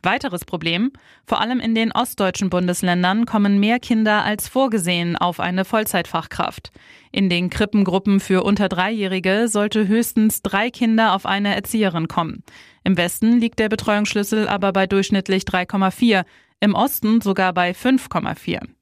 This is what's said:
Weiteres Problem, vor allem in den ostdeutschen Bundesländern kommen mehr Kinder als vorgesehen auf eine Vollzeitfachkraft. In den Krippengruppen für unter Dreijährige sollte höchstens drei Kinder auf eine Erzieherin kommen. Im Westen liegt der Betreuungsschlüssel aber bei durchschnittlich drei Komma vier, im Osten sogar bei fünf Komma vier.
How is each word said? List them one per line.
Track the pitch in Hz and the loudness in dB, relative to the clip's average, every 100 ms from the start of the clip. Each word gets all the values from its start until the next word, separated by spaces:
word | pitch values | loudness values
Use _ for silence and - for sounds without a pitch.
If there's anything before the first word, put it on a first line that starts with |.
Weiteres | 180 233 277 175 | 0 -2 -4 -8
Problem, | - 180 160 170 247 - _ _ - | -8 -6 -2 0 -2 -4 _ _ -4
vor | - | -2
allem | 220 254 | 0 -2
in | 226 220 | 0 0
den | 226 | 0
ostdeutschen | - - - 190 - 190 | 0 -4 -2 -2 0 -2
Bundesländern | 180 180 175 185 175 180 208 | 0 0 0 0 2 2 2
kommen | 233 220 202 202 | 0 2 4 4
mehr | 208 240 | 2 0
Kinder | - 226 214 214 | 0 0 2 2
als | - 214 - | 0 -4 -4
vorgesehen | 254 269 214 175 175 170 170 | 0 0 0 0 0 0 0
auf | 175 170 | -2 -2
eine | 180 185 | -4 -2
Vollzeitfachkraft. | 185 220 214 190 - 165 - - - - - - _ - _ | -2 -2 0 -4 -2 -6 -6 -6 -6 -6 -20 -20 _ -20 _
In | - 196 | -2 0
den | 175 180 | 0 -2
Krippengruppen | - 208 208 185 185 190 196 | -2 0 2 2 0 2 0
für | - 185 | 2 0
unter | 185 202 196 | 2 0 0
Dreijährige | 175 185 226 190 185 185 196 233 | 0 -2 -2 -2 -2 0 0 0
sollte | 208 208 214 196 | 0 0 0 2
höchstens | 220 233 - 214 - | 2 2 2 2 0
drei | 202 196 233 | -4 -2 -4
Kinder | - 233 226 220 | -2 0 2 2
auf | 190 | 0
eine | - 196 202 | -2 -2 0
Erzieherin | 202 202 226 202 165 160 | -2 -2 0 0 0 -2
kommen. | - 165 - - - - _ | -2 -4 -8 -18 -20 -20 _
Im | - 180 | 0 2
Westen | 175 - 220 240 | 0 0 2 4
liegt | 226 - | 2 0
der | 214 | -2
Betreuungsschlüssel | 214 - 208 208 214 202 220 214 | -2 0 0 0 -2 0 0 0
aber | 196 196 | 0 0
bei | 190 190 | 0 2
durchschnittlich | 196 196 196 190 190 | 0 2 0 0 -2
drei | - 185 180 | 0 -4 -2
Komma | 196 190 | 0 0
vier, | - 240 196 175 _ _ _ | 2 2 2 0 _ _ _
im | 208 | 0
Osten | 190 262 - 214 226 | 2 0 0 0 2
sogar | 202 190 185 | 2 0 0
bei | 175 175 | 0 -2
fünf | 185 247 269 - | 0 0 0 0
Komma | 175 - | -6 -4
vier. | - - - - _ | -8 -6 -6 -8 _